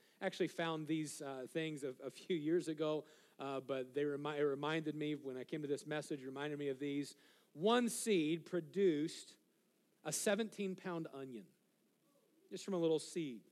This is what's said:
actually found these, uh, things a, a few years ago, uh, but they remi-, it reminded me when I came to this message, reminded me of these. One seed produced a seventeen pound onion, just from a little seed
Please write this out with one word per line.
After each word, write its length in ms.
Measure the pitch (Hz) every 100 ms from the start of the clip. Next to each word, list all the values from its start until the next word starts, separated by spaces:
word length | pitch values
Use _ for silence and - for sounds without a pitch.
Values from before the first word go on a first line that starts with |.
| _ _
actually 260 | 190 - 170
found 400 | - 165 160 151
these, 340 | 160 151 -
uh, 240 | 143 135 127
things 320 | 165 160 151
a, 100 | 135 131 135
a 60 |
few 240 | - - 175
years 320 | 147 175 160
ago, 360 | 156 156 151 147 - - -
uh, 200 | 139 135
but 340 | 131 135 127
they 120 | 131 147
remi-, 320 | 143 147 147
it 60 |
reminded 520 | 147 139 147 160 156 151
me 200 | 151 147
when 220 | 131 127
I 60 |
came 180 | - -
to 60 | 131
this 180 | 143 147
message, 380 | 151 143 151
reminded 340 | 131 131 147 147
me 120 | 143
of 100 | 131
these. 360 | 143 143 127 - - _ _
One 360 | 147 190 240 240
seed 560 | - 226 190 151 165 151
produced 880 | 180 156 147 196 147 160 - - - _ _ _ _ _ _ 156
a 60 |
seventeen 640 | 147 - 202 220 - 196 185
pound 320 | 190 170 160
onion, 320 | 135 131 117 92 _ _ _ _ _ _ _ _ _ -
just 160 | 190 -
from 80 |
a 60 | 185
little 200 | 165 156
seed 420 | - 180 151 113 -